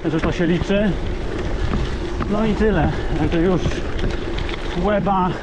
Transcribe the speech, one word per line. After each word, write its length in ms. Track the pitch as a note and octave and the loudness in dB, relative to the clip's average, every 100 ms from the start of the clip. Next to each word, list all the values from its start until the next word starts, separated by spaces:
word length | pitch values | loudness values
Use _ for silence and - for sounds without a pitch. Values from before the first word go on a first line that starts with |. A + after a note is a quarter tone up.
że 160 | E3+ D#3 | 0 0
to 120 | E3 | 0
się 140 | D#3+ E3+ | 0 0
liczy. 440 | F3 - G3+ G#3+ D#3 - - - - - - - - - - - - - | 0 2 2 2 0 -2 -2 -4 -2 -2 -2 0 0 -2 -2 -4 -4 -2
No 140 | G#3 A3 | 0 0
i 80 | |
tyle. 360 | G3+ G#3+ F3+ C#3+ - - D#3 | 2 2 4 2 0 0 0
Także 240 | D#3 E3+ | 2 2
już 180 | F3 F#3 - - - - - - - - - - - E3+ | 2 2 0 -2 -2 0 0 -2 -2 -2 -4 -4 -4 -2
Łeba. 460 | F#3 G3+ G3 F#3+ F#3 G3+ | 0 2 2 2 0 -2